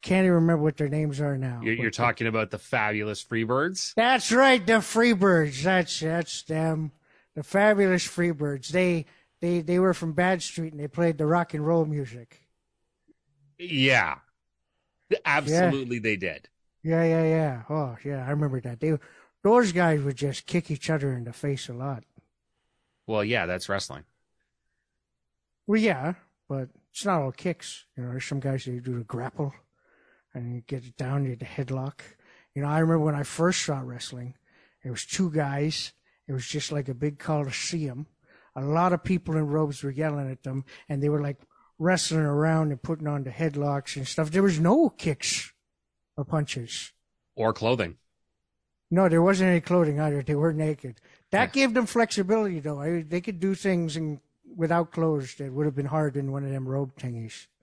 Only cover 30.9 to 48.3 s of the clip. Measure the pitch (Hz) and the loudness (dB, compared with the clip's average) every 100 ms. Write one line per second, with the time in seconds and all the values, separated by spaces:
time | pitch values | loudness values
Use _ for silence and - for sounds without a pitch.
30.9 | - 131 143 135 120 - - 127 131 135 | -10 -4 -2 -4 -6 -10 -8 -6 -6 -6
31.9 | - - _ _ _ _ 139 143 156 160 | -10 -20 _ _ _ _ -6 -2 2 4
32.9 | 165 151 143 143 - 170 185 - 135 127 | 4 2 0 -4 0 2 2 -2 -4 -6
33.9 | 120 - 123 123 - _ _ _ _ 131 | -10 -12 -12 -12 -14 _ _ _ _ -10
34.9 | 117 - - 180 156 139 139 156 - - | -10 -6 -2 0 0 -2 -2 -2 -4 -8
35.9 | - _ _ - 131 120 151 - 147 135 | -14 _ _ -8 -8 -6 -6 -4 -4 -6
36.9 | 123 147 143 - 151 135 120 - 170 143 | -4 -6 -4 -2 -2 -2 -6 -6 -4 -6
37.9 | 123 151 _ _ _ _ 135 139 160 180 | -8 -12 _ _ _ _ -6 0 2 4
38.9 | 175 - 180 170 156 151 151 151 135 139 | 2 0 -2 0 -2 0 0 0 -2 -6
39.9 | 131 156 147 135 131 135 135 135 - - | -4 -2 -2 -6 -8 -8 -8 -8 -14 -6
40.9 | 143 147 147 143 - _ _ _ - 165 | -2 0 0 -2 -6 _ _ _ -2 0
41.9 | 180 - 160 151 143 160 160 156 135 - | 2 2 0 2 2 2 2 0 -2 -6
42.9 | 160 151 143 131 120 160 143 143 143 - | -6 -4 -4 -6 -4 -4 -2 -2 -2 -4
43.9 | 139 131 - 151 180 196 156 170 277 294 | -8 -6 -2 0 2 4 4 6 6 4
44.9 | - 170 139 - - - _ _ _ _ | 2 -4 -2 -4 -4 -6 _ _ _ _
45.9 | _ _ - 135 160 143 127 117 - - | _ _ -10 -2 -2 -2 -6 -10 -10 -12
46.9 | _ _ _ _ - 113 - 110 123 87 | _ _ _ _ 0 0 2 2 2 0
47.9 | 87 _ _ _ | -6 _ _ _